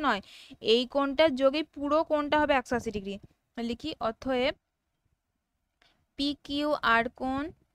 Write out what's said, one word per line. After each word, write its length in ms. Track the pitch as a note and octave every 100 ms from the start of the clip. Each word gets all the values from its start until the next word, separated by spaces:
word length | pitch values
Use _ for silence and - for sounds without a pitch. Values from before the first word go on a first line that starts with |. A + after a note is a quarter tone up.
| D4
নয়। 140 | G3+ - - - C4 -
এই 80 | A#3 B3+
কোণটা 300 | C#4 C#4 C4+ D#4+ B3+
যোগ 120 | C4+ D4
এই 40 | D#4+ -
পুরো 220 | C#4+ D#4 E4
কোণটা 260 | D4+ D4 D4+
হবে 120 | D4 C#4
একশো 140 | - A#3+
আশি 100 | A3+ G#3
ডিগ্রি। 180 | F#3+ G3+ - _ _ - A#3
লিখি, 200 | A#3 D#4 - A3+
অতএব 460 | A3+ B3+ B3+ C4 - _ _ _ _ _ _ _ _ _ _ _ _ _ _ _ -
পিকিউআর 840 | C#4+ C#4+ - C#4+ D4 D4 - A3+ A#3 -
কোণ 220 | C4 C4+ D#4 - _